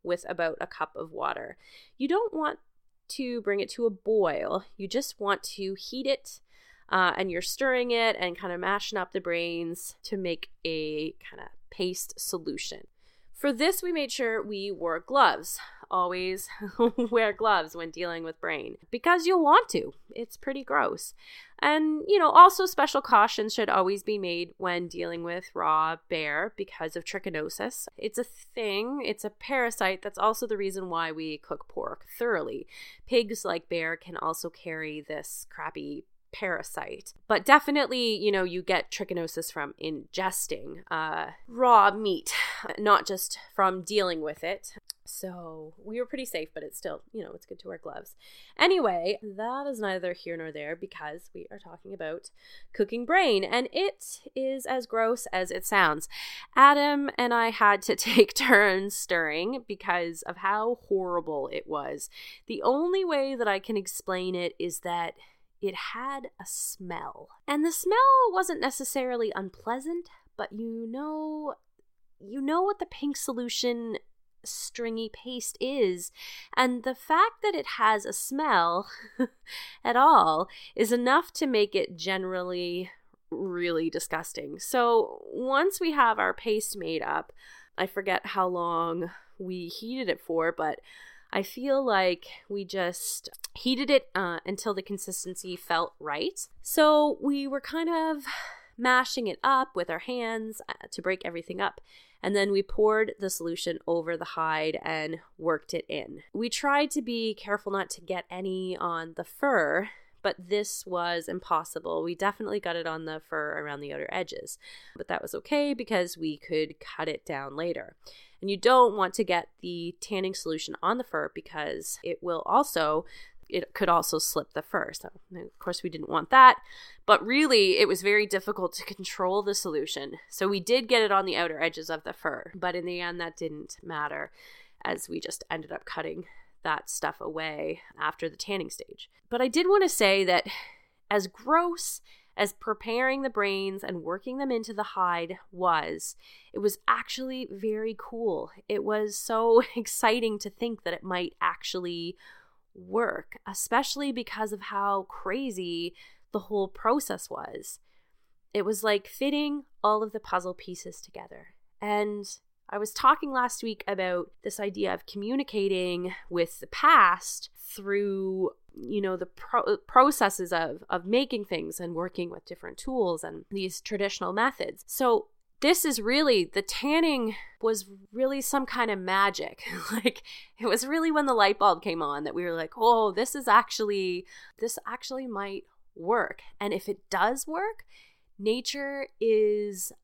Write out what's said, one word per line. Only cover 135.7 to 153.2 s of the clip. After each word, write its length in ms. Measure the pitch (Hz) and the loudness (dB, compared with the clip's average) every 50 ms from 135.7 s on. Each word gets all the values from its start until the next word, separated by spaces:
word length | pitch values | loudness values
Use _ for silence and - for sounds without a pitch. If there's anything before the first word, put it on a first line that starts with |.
| - | -12
up 120 | - - | -12 -12
cutting 400 | - - - 156 160 160 165 185 - - - - - - - - | -10 -8 -8 -8 -8 -8 -10 -12 -14 -18 -20 -20 -20 -16 -8 -4
that 280 | 165 151 143 - - | -4 -2 -2 -4 -8
stuff 300 | - - - 147 156 - | -6 -4 -4 -4 -4 -6
away 600 | - - 156 160 160 160 151 151 156 156 160 165 - - - - | -8 -8 -6 -6 -6 -6 -6 -6 -6 -6 -6 -8 -12 -20 -10 -6
after 300 | 151 151 156 - - 165 | -6 -6 -4 -4 -6 -6
the 80 | - | -6
tanning 340 | - - - 196 190 - - | -8 -6 -6 -4 -4 -6 -8
stage. 400 | - - - - - - - - _ _ _ _ | -10 -14 -16 -16 -18 -18 -20 -20 _ _ _ _
But 100 | - 240 | -2 0
I 80 | 254 262 | 0 2
did 180 | 220 302 359 | 4 4 6
want 160 | 370 392 415 381 | 6 6 6 6
to 60 | 349 | 4
say 360 | - - 220 196 190 196 190 | 4 4 4 6 6 4 4
that 220 | 180 180 175 - - - - - - - _ _ _ _ _ _ - | 4 4 2 2 0 -6 -10 -12 -14 -18 _ _ _ _ _ _ 0
as 160 | 196 208 190 | 0 0 0
gross 760 | 190 - - - 247 302 330 349 349 339 339 - - - - - - - - _ _ _ | -2 -6 -8 0 2 4 4 4 2 -2 -4 -6 -8 -8 -10 -14 -20 -20 -20 _ _ _
as 160 | - 208 202 - | -2 -2 -2 -2
preparing 680 | - - - 214 214 - 226 226 240 254 262 269 269 269 | -4 -4 -4 -4 -4 -4 -4 0 0 2 2 0 0 -2
the 80 | 269 | -2
brains 520 | 226 208 202 202 196 196 196 196 190 190 - | 0 0 0 2 0 0 -2 -4 -6 -6 -6
and 200 | - 185 175 151 | -6 -6 -6 -4
working 360 | 160 175 196 - 262 254 269 | -4 -6 -6 -6 -8 -6 -4
them 140 | 277 269 247 | -2 -2 -2
into 200 | 233 220 226 220 | -2 -4 -4 -6
the 220 | 202 208 - - | -6 -6 -4 -2
hide 440 | 202 185 180 175 170 170 165 185 - - - | 0 0 0 0 0 -2 -6 -8 -12 -16 -16
was, 640 | - 175 180 180 170 156 151 - 160 160 - - - - - - - - _ _ - | -6 0 2 4 4 2 2 -2 -6 -8 -8 -10 -12 -14 -20 -20 -20 -20 _ _ -6
it 80 | - | -2
was 180 | 196 208 196 - _ | 0 0 0 0 _
actually 640 | - - 233 - - - 262 262 262 262 262 262 - | 0 0 2 -2 -6 -8 -8 -8 -8 -8 -8 -8 -10
very 460 | - 196 196 220 214 214 220 226 220 - | -10 -6 -4 -4 -4 -4 -4 -6 -8 -8
cool. 540 | - - - 226 233 220 175 143 - - - 202 - - | -12 -12 -8 -2 -2 0 0 0 -4 -6 -12 -14 -6 -4
It 160 | 214 202 - | -4 -2 0
was 340 | 208 214 214 214 208 202 - | 0 0 0 0 -2 -4 -6
so 440 | - - 233 220 226 233 226 233 254 - | -4 -2 0 2 6 8 8 8 8 6
<laughs> 80 | - | 2
exciting 640 | 240 220 - - - - 220 220 247 233 226 214 208 | -6 -6 -6 -2 2 2 4 4 4 2 0 -2 -4
to 120 | - 208 | -6 -10
think 340 | - - 233 233 226 202 - | -8 -6 -6 -6 -4 -6 -6
that 100 | 175 170 | -6 -6
it 80 | - - | -6 -6
might 320 | 185 180 180 180 - - - | -4 -4 -4 -4 -4 -4 -2
actually 760 | - 165 165 - - - - 185 180 175 175 170 170 170 185 - - - - - _ _ _ _ _ _ - | 0 0 0 -2 -6 -8 -6 -6 -6 -6 -6 -6 -8 -8 -10 -12 -16 -20 -20 -20 _ _ _ _ _ _ -20
work, 640 | - 180 180 190 220 240 214 - - | -20 -10 -4 0 0 0 0 -2 -4